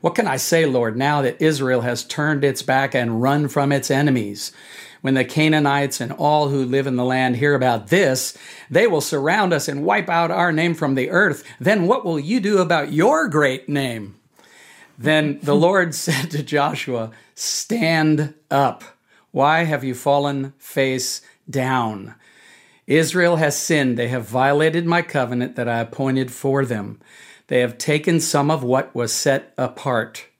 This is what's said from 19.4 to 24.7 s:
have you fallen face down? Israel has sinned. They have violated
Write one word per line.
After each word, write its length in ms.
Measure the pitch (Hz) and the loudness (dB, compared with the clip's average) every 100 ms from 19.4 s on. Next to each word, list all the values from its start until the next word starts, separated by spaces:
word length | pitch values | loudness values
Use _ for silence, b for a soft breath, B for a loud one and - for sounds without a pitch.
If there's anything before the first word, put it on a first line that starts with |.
| 139 160 | 2 2
have 200 | 170 147 | 0 -2
you 100 | 131 | -4
fallen 580 | 123 - 143 143 143 135 _ | -4 0 2 0 -4 -6 _
face 640 | - - 135 131 - - b b - | -8 -2 0 0 -4 -8 b b -8
down? 680 | 135 127 131 113 104 98 - b b b b b b - | -4 -2 0 -2 -6 -12 -18 b b b b b b 0
Israel 500 | 151 160 180 175 165 | 2 2 2 2 4
has 200 | 156 143 | 0 0
sinned. 400 | - 156 131 120 | 0 0 2 0
They 120 | 120 | -2
have 180 | 127 104 | -4 -4
violated 560 | 123 135 147 160 | 0 2 4 2